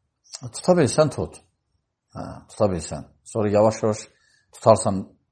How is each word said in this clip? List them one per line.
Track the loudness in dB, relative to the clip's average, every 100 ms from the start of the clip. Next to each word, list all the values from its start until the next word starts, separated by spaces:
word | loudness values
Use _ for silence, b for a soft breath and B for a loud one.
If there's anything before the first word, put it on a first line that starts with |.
| _ _ _ -16 -14
Tuta | -4 0
bilsən, | 2 2 2 0
tut. | -2 -8 -12 _ _ _ _ _ _ _
Hə, | -16 -14 -16 -14
tuta | -2 -2
bilsən. | -2 -8 -12 -14 _
Sonra | -10 -4 0
yavaş-yavaş | 4 2 2 -2 -4 -8 _ _ _ _
tutarsan | 0 4 4 2 -4 -6 _ _